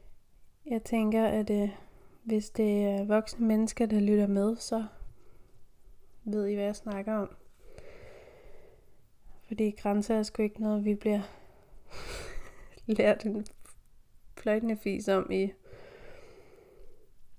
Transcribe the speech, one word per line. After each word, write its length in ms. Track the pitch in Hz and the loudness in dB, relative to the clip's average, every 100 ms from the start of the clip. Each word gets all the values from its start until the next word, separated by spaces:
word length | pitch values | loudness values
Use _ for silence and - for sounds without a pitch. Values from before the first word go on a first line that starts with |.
| - - - - - - 302 | -20 -20 -20 -20 -20 -14 -4
jeg 180 | 226 | -4
tænker, 420 | - 233 214 220 220 | 0 2 4 4 4
at, 240 | 214 208 | 2 2
øh, 200 | 208 202 202 - - - - | 2 2 -2 -16 -20 -20 -12
hvis 260 | 226 214 - | -2 -2 0
det 360 | - 214 208 202 | 2 2 4 2
er 200 | 196 202 | 2 2
voksne 420 | 214 220 240 220 | 2 2 0 4
mennesker, 380 | 214 220 - 220 | 4 2 2 2
der 140 | 214 | 4
lytter 280 | 202 208 202 | 6 6 6
med, 280 | 196 208 233 | 4 2 0
så 300 | - 226 214 - - - - - - - - - - - - - | -2 -4 -4 -10 -12 -12 -18 -20 -20 -18 -20 -20 -20 -20 -20 -12
ved 240 | 220 208 202 | -4 -2 0
I, 60 | |
hvad 120 | 208 202 | 0 -2
jeg 100 | 208 | -2
snakker 380 | 214 196 208 | -6 -6 -2
om. 220 | 214 - - - - - - - - - - - - - - - - - - - - - - - | -2 -2 -8 -20 -20 -20 -16 -16 -16 -18 -20 -20 -20 -18 -16 -18 -20 -20 -20 -20 -20 -18 -16 -8
Fordi 240 | 214 214 | -2 0
grænser 440 | 208 202 208 208 220 | 0 0 2 2 0
er 80 | |
sgu 180 | 214 - | 0 0
ikke 200 | 214 214 | -2 0
noget, 240 | 214 208 208 | 0 2 2
vi 100 | 202 | 2
bliver 260 | 214 202 196 - - - - - - - - - - - - - - - - | 2 0 -2 -12 -20 -20 -20 -20 -12 -10 -8 -10 -8 -8 -8 -12 -18 -8 0
<laughs> 120 | 214 | 4
lært 280 | 208 208 214 | 6 4 0
en 200 | 208 - - - - - - - - - - | -4 -6 -14 -18 -20 -20 -20 -20 -20 -20 -4
fløjtende 400 | 220 220 226 214 | 0 2 0 -2
fis 300 | 202 196 202 | -2 -2 2
om 240 | 190 - | 2 2
i 200 | 190 190 - - - - - - - - - - - - - - - - - - | 0 0 -4 -16 -18 -18 -18 -16 -16 -18 -20 -20 -20 -20 -18 -16 -16 -18 -18 -18